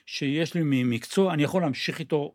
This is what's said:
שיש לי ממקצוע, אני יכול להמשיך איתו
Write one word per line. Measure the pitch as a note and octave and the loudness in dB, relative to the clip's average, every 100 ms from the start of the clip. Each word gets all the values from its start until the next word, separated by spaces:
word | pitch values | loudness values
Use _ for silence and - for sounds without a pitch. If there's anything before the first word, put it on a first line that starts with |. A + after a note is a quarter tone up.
| - | -14
שיש | - C#3 D3 E3 | -6 -2 0 0
לי | F3 | 0
ממקצוע, | D3+ C3 B2 A#2 - G3 F#3+ | 2 2 2 0 0 2 2
אני | D#3 | 2
יכול | C#3+ F#3 | 0 2
להמשיך | D#3+ - - D#3+ | 0 -2 -6 -6
איתו | - D3+ C#3+ | -4 -2 -2